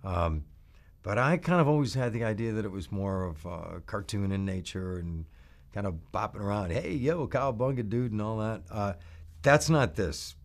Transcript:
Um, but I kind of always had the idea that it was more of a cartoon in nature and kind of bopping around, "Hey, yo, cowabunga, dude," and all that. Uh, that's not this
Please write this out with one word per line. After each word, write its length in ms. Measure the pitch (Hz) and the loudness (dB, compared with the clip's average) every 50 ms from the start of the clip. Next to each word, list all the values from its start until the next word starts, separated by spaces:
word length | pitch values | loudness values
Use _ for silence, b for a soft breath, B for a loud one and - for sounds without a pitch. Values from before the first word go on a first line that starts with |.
| - | -4
Um, 400 | 95 90 87 85 82 78 76 73 - b b b b b b b b b - - | -2 0 2 2 2 0 -2 -4 -8 b b b b b b b b b -12 -6
but 140 | - 101 | -2 0
I 200 | 113 127 143 175 | 2 4 4 2
kind 240 | 180 - 165 180 175 | 2 2 2 4 6
of 60 | 156 | 6
always 260 | 139 151 147 143 113 101 | 6 6 4 2 2 0
had 200 | 131 127 120 107 | 0 0 0 0
the 100 | 113 113 | 0 0
idea 280 | 110 110 104 113 113 107 | 0 0 0 0 0 0
that 120 | 110 104 | 0 -2
it 60 | 104 | -2
was 200 | 92 98 87 - | -4 -6 -6 -4
more 340 | 101 98 98 98 95 92 92 | -4 -2 0 0 0 0 -2
of 200 | 90 82 78 85 | -2 -4 -8 -8
a 360 | 90 87 82 82 82 85 87 85 | -10 -8 -8 -8 -10 -10 -12 -10
cartoon 460 | - - 104 101 - - 101 101 98 | -6 -6 -6 -4 -2 -2 0 0 0
in 140 | 98 98 98 | 0 0 0
nature 520 | 98 95 92 85 - - 95 92 92 90 | 0 -2 -4 -6 -6 -6 -6 -4 -4 -4
and 280 | 90 85 85 82 80 80 b b b b b b b b b - | -4 -4 -4 -4 -6 -6 b b b b b b b b b -6
kind 140 | 101 98 | -4 -2
of 80 | 98 87 80 - - - | -2 -4 -4 -10 -6 -4
bopping 260 | 92 107 - - 101 | -4 -4 -2 -4 -4
around, 320 | 101 98 101 104 98 87 | -2 0 0 0 0 0
"Hey, 220 | 82 123 170 - - | 0 0 0 0 -2
yo, 340 | 143 120 139 170 175 139 | 0 2 2 0 0 -2
cowabunga, 600 | - - 131 135 139 123 110 127 135 139 123 113 | -2 0 0 0 0 0 0 0 0 0 0 -2
dude," 240 | 101 110 120 127 120 | 0 0 0 0 0
and 100 | 107 107 | 0 -2
all 160 | 104 107 113 | -2 -2 -2
that. 240 | 110 107 110 110 - 82 - | -2 -2 -2 -2 -6 -8 -8
Uh, 240 | 107 107 101 101 92 B B B B B B B - - | -4 -2 -2 -2 -2 B B B B B B B -16 0
that's 280 | - 143 143 151 - 147 | 6 6 6 6 6 6
not 260 | 160 151 131 90 - | 6 6 6 4 2
this 400 | - 98 80 - - - - - - | 0 0 0 -2 -6 -8 -12 -14 -16